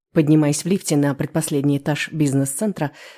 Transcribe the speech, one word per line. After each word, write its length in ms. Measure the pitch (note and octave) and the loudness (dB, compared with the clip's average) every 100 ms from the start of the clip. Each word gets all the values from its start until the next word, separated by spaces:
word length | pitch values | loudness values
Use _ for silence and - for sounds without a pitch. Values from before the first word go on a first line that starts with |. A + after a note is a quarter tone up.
| _ | _
Поднимаясь 500 | E3+ D3 D#3 D3 D3 | 0 4 4 4 0
в 40 | E3+ | -2
лифте 300 | F#3+ - D3 | -2 0 0
на 180 | C#3+ C#3 | 0 -2
предпоследний 640 | C#3+ E3 - D3 C#3+ C#3 | -4 -4 -2 -2 0 0
этаж 320 | D#3 C#3+ - | -2 -4 -4
бизнес-центра, 800 | D#3+ C#3+ C3+ C3+ - G#3+ F#3 D3 - - | -2 0 0 -2 -2 -4 -2 -6 -6 -20